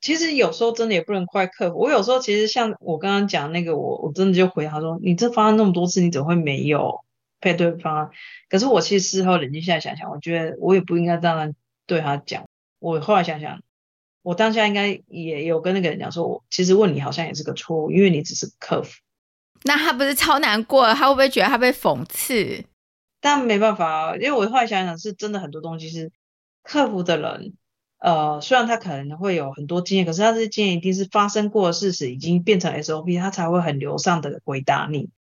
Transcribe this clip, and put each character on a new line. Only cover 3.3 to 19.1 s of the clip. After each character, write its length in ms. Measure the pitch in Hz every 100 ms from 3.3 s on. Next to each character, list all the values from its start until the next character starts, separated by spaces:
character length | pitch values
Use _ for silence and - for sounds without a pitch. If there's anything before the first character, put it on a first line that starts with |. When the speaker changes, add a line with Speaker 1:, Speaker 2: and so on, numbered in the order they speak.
| 175 143
Speaker 1:
那 100 | 170
个， 140 | 170 151
我， 240 | 139 -
我 100 | -
真 160 | 147 190
的 60 |
就 120 | 180 180
回 180 | 180 151
答 160 | 151
说 180 | 160 165
，“你 140 | 190 175
这 160 | 240
方 140 | 240 214
案 100 | 220
那 80 |
么 80 | 208
多 160 | 175 175
次， 140 | 190
你 100 | 175
怎 80 | 160
么 80 | 143
会 80 | 170
没 280 | 156 135
有 420 | 135 147 - - - _ _ _
配 140 | 190
对 180 | 170 170 170
方 180 | 160 151
案？” 140 | 151 - - - _
可 100 | 190
是 60 | 254
我 160 | 247
其 180 | - 202
实 80 | 185
事 160 | 190
后 140 | 185 180
冷 120 | 135
静 80 | 147
下 140 | 170 165
来 40 |
想 160 | - 151
想， 160 | 165
我 80 | 151
觉 240 | 165 165
得 140 | 160 156
我 160 | 170 190
也 60 |
不 160 | 180 170
应 80 | 170
该 100 | 170
这 100 | 170
样 280 | 160 156 151 _ _ _
对 160 | 165
他 160 | 147 143
讲。 260 | - - - _ _ _
我 200 | 170 160
后 160 | 147 208
来 80 |
想 160 | 175 156
想， 220 | 151 - - _ _ _ _ _
我 120 | - 170
当 160 | 220
下 160 | 220 214
应 60 |
该 280 | 202 202 190 _
也 380 | 175 160 151 160
有 160 | 165
跟 120 | 170
那 60 | 190
个 100 | 175
人 80 | -
讲 140 | -
说 160 | 147 165
，“我 160 | - _
其 160 | - 180
实 80 |
问 200 | 190 208
你 60 | 143
好 120 | 123
像 140 | 135 165
也 80 |
是 100 | 147
个 100 | 147
错 280 | - - 160
误， 100 | 151
因 120 | 160
为 60 | 196
你 120 | 156
只 140 | 165 -
是 160 | - _
客 240 | - -
服。” 160 | - - _